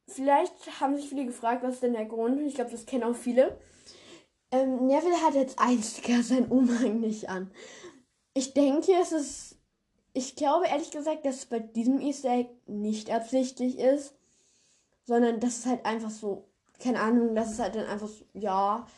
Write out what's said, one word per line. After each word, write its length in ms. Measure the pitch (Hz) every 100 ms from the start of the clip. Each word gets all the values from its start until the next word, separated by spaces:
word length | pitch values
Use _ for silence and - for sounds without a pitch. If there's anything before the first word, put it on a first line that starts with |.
| -
vielleicht 720 | - 269 285 359 - 330 -
haben 160 | 269 285
sich 120 | 285
viele 180 | 269 247
gefragt, 360 | 240 233 254
was 120 | 254
ist 80 | 254
denn 100 | 247
der 140 | 226 214
Grund? 340 | 226 233 277
Und 60 | 294
ich 80 |
glaub, 160 | 262 240
das 160 | 233 -
kennen 180 | 254
auch 100 | 226
viele. 440 | 240 247 240 320 - - _ - - - - _ _ _
Ähm, 340 | 254 262 254 262
Neville 360 | 285 349 339
hat 120 | 320
als 220 | 277 262 -
einziger 640 | 240 240 - - - 240
seinen 260 | 233 254 220
Umhang 520 | 247 240 233 240 226
nicht 300 | 220 214 -
an. 200 | 185 190 - - - 359 - _ _ _
Ich 180 | 277 262
denke, 400 | 277 285 294 320 349
es 100 | 339
ist, 480 | 320 269 - - - _ _ _ _ _
ich 240 | 269 254 -
glaube 300 | 294 330 359
ehrlich 240 | 294 330
gesagt, 340 | 302 302 311
dass 120 | 277 254
es 100 | -
bei 120 | 233
diesem 400 | 220 226 233 269
Easter 300 | 285 277 262
Egg 200 | 247 240 - -
nicht 440 | 208 214 214 -
absichtlich 680 | 226 226 262 254 - 254 -
ist, 360 | 254 285 - _ _ _ _ _ _ _ _ _
sondern 360 | - 240 240 226
dass 200 | 247 -
es 60 | 254
halt 200 | - -
einfach 240 | 226 220
so, 400 | - 208 - - _ _ _
keine 220 | 247 226
Ahnung, 340 | 220 240 233
dass 160 | 220 220
es 80 | -
halt 160 | 202 220
dann 100 | -
einfach 220 | 202 214
so, 180 | - -
ja, 520 | 196 202 190 196 226 233